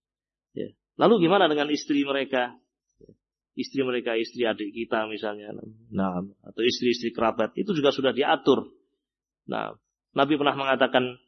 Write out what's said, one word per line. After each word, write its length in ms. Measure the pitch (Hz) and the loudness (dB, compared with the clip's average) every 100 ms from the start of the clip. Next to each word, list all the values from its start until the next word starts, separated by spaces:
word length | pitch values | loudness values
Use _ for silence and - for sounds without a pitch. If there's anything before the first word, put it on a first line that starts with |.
| _ _ _ _ _ - | _ _ _ _ _ -12
Ya. 160 | 98 - _ - | -12 -14 _ 0
Lalu 320 | 160 226 165 | 4 6 4
gimana 240 | 196 170 | 4 4
dengan 160 | 147 147 | 2 0
istri 320 | 147 - 143 139 | -2 0 0 0
mereka? 480 | 139 131 131 123 123 _ _ _ _ - - _ _ _ | -2 -2 -2 -2 -6 _ _ _ _ -20 -20 _ _ _
Istri 320 | - - 135 | -10 -6 -4
mereka, 320 | 127 123 120 113 | -2 -2 -2 -2
istri 320 | 113 120 117 | -2 -2 -2
adik 240 | 104 104 | -2 -6
kita 320 | 117 113 110 | -8 -4 -2
misalnya. 480 | 110 104 107 104 104 104 110 110 117 | -2 -4 -6 -8 -12 -14 -16 -20 -10
Nah, 320 | 98 95 90 98 - | -4 -2 -4 -8 -14
atau 220 | - 101 | -16 -2
istri-istri 480 | 117 120 123 120 113 | -2 0 0 0 -4
kerabat, 400 | 110 113 120 107 - | 0 0 0 -4 -2
itu 160 | 196 165 | -4 2
juga 160 | 139 | 2
sudah 240 | 139 131 117 | 2 0 0
diatur. 560 | - 156 - 120 - - _ _ _ _ _ _ | 0 2 4 2 0 -16 _ _ _ _ _ _
Nah, 320 | - 57 53 107 _ _ _ 139 | -8 -6 -6 -10 _ _ _ 0
Nabi 240 | 139 151 | 2 2
pernah 160 | 143 135 | 2 0
mengatakan, 640 | 135 131 127 127 127 123 | 0 2 4 2 0 -4